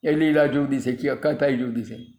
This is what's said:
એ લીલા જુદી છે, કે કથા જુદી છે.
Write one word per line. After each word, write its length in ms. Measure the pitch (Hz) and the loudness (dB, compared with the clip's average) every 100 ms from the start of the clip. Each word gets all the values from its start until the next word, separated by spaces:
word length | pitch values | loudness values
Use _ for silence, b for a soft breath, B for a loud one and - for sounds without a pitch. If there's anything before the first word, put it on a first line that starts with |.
એ 80 | 156 | 0
લીલા 340 | 151 156 151 147 | 2 4 4 4
જુદી 340 | 135 143 139 | 2 0 0
છે, 120 | 120 | -2
કે 240 | 127 135 131 | -2 -2 -2
કથા 340 | 151 147 143 | -2 0 0
જુદી 340 | 127 123 117 | 0 -2 -4
છે. 140 | 107 113 120 | -8 -12 -18